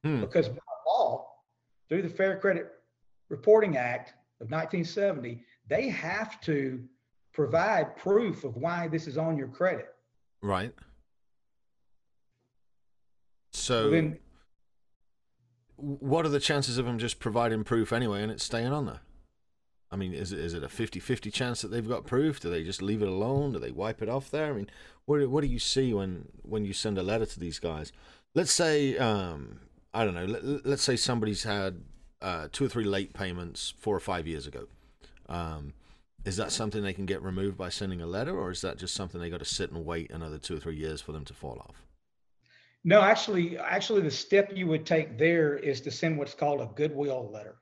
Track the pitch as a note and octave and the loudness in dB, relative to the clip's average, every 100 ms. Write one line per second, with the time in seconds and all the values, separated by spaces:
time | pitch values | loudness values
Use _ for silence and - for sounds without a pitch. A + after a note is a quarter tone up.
0 | D3+ C#3+ G#3 F3+ A2 C3 - - - - | 0 0 2 2 2 -2 -10 -6 0 2
1 | - - - - _ _ _ _ _ E3+ | 2 0 -8 -20 _ _ _ _ _ -2
2 | F3 - F#3+ F#3 G3 F3 D3 - _ _ | -2 2 2 2 2 0 -2 -14 _ _
3 | _ _ _ D3 - A3 G#3 C#3 B2 B2 | _ _ _ 0 8 8 8 2 0 -2
4 | - - _ _ A2 D#3 - F#3 E3 - | -8 -20 _ _ -6 -4 -2 -2 -2 2
5 | G3+ D#3 A#2+ A#2 - _ - D#3+ C4 F3 | 2 0 -6 -10 -14 _ -2 0 0 -2
6 | D#3+ G3 A3 - - D3 C3+ C3 A#2+ _ | -4 -4 -4 -6 -2 0 0 -4 -10 _
7 | _ _ _ - C#3 E3 F#3+ G3+ D3+ - | _ _ _ -2 2 4 4 2 2 -4
8 | F#3 G3+ A#3 B2+ C3+ A2+ D#3+ F3 E3+ D#3+ | 4 4 4 -2 -6 -4 -2 -2 -2 -2
9 | D#3+ C3+ D#3+ D#3+ B2+ - F#3 C#3 - - | -2 -2 0 0 -4 0 0 0 -6 -18
10 | _ _ _ _ G2+ F#2 G#2+ - - - | _ _ _ _ -2 0 -2 -8 -20 -20
11 | _ _ _ _ _ _ _ _ _ _ | _ _ _ _ _ _ _ _ _ _
12 | _ _ _ _ _ _ _ _ _ _ | _ _ _ _ _ _ _ _ _ _
13 | _ _ _ _ _ - - A#2+ A2+ D#3+ | _ _ _ _ _ -8 0 4 6 6
14 | D#3 D#3 - - _ _ _ _ _ _ | 4 -4 -14 -20 _ _ _ _ _ _
15 | _ _ _ _ _ _ _ - C#3+ C#3 | _ _ _ _ _ _ _ -12 -8 -4
16 | C#3 D#3 D#3 C#3+ - D3 C3 A#2+ A#2+ A#2 | 2 4 4 4 4 2 2 0 0 0
17 | A#2 - - A2 A#2 A2 G#2+ A2+ G#2+ A#2 | -2 -2 0 2 4 2 2 2 4 2
18 | B2 G2+ G#2+ A2 - A#2 A#2 D3 C#3+ - | 2 0 -2 -2 -4 0 0 0 -2 -6
19 | - - - _ _ _ _ _ _ F#2+ | -16 -20 -20 _ _ _ _ _ _ -6
20 | F#2 D#2 F2 F#2 E2 E2+ C#2 - A2+ F#2 | -4 -4 -6 -4 -4 -6 -8 -4 -6 -6
21 | - B2+ G#2+ - B2+ A#2+ G2+ A2+ A2 A2+ | -4 -4 -4 -4 -2 -2 -4 -4 -2 -4
22 | - B2+ D#3 C#3+ E2+ F2 D#2+ F#2+ F#2+ G#2+ | 0 2 2 0 -4 -2 -4 -4 -2 2
23 | G#2 F#2 A2 C#3 C#3+ A2 A#1+ B1 G#2 A2+ | 2 0 0 0 0 -4 -6 -4 -6 -4
24 | G#2+ C3 C3+ D3+ D#3 B2 G2+ - - - | -4 -4 -2 -2 -2 -4 -6 -12 -20 -18
25 | - D3 C3+ C#3 C#3+ A#2+ - C3+ C3 G#2 | 0 2 4 2 2 0 2 2 2 2
26 | F#2+ F2+ - - - G#2+ G#2 G2 A2 G2 | 0 -4 -10 -18 -6 -2 -2 -2 -2 0
27 | F#2 A2+ A2 - F2 D#2 E2+ D#2 D#2 - | 0 0 0 -4 -8 -4 -4 -4 -8 -14
28 | - - _ D#3+ F3 - E3 D3+ C#3 B2 | -20 -20 _ 0 2 4 4 4 4 2
29 | B2 G#2 F2+ D#2 A#1+ G1+ - - _ A2 | 2 2 -2 -6 -10 -16 -20 -20 _ 0
30 | A2 F2 F#2 A2 A#2+ C#3+ C3+ C#3 - A#2+ | 0 0 -2 -2 -2 -2 0 0 2 2
31 | - A#2+ G#2+ G2+ A2+ G2+ F#2+ F2+ - - | 2 2 0 -2 -2 0 -2 -4 -14 -20
32 | - _ F#2 E2+ D2+ - C3+ A#2+ G#2 G2 | -20 _ -6 -4 -6 -2 0 2 0 0
33 | G2 - F#2+ F2+ F2 - - - - G2 | -2 -6 -6 -4 -8 -8 -10 -6 -2 -2
34 | - F2+ D#2+ D#2 C#2 B1+ A#1+ - - _ | 0 -4 -4 -6 -8 -12 -16 -20 -20 _
35 | - - - F2 E2 D#2 C#2+ - _ - | -20 -20 -10 -6 -6 -8 -12 -16 _ -20
36 | _ _ - F#2 G#2+ - A2 G#2+ G2+ F#2+ | _ _ -6 -4 -4 -2 -2 -2 -4 -4
37 | F#2+ G2 F#2+ F#2 G2 F#2+ F2+ - G2 F2+ | -4 -4 -2 -4 -4 -4 -8 -6 -6 -4
38 | E2+ F#2+ C3+ F#3 F2+ F2+ F#2+ - F2+ - | -4 -4 -4 -4 -4 -4 -6 -6 -8 -6
39 | F#2+ F2 E2+ E2+ - - F#2 E2+ D#2+ E2+ | -6 -6 -6 -6 -6 -4 -4 -4 -4 -4
40 | E2 D#2+ D#2+ D2+ - D#2+ E2 D#2 D#2 D#2 | -6 -8 -8 -10 -8 -6 -6 -6 -4 -6
41 | - D#2 C2+ C2+ D2 A#1 - - - _ | -8 -10 -10 -12 -12 -12 -14 -20 -20 _
42 | _ _ _ _ _ _ _ _ E3+ G#3 | _ _ _ _ _ _ _ _ 8 8
43 | G3 G#3+ - F#3+ E3+ F3 D3 - - G#3+ | 10 6 4 0 0 -2 -2 -2 2 2
44 | D#3+ - - G3 G3+ F#3+ F3+ D#3 D#3 E3 | 2 -2 4 4 4 0 0 0 2 2
45 | D3 A2+ D#3+ E3+ D3+ C#3+ D3+ B2+ D3 - | 2 2 4 6 4 2 -2 -2 -4 -2
46 | E3 D#3 C#3 - D3 C#3+ A#2 G#2 D3+ C#3+ | 0 0 -2 0 0 0 -4 -2 -2 0
47 | C#3+ C3 G#2+ G#2+ G#2 - | -2 -2 -6 -12 -14 -18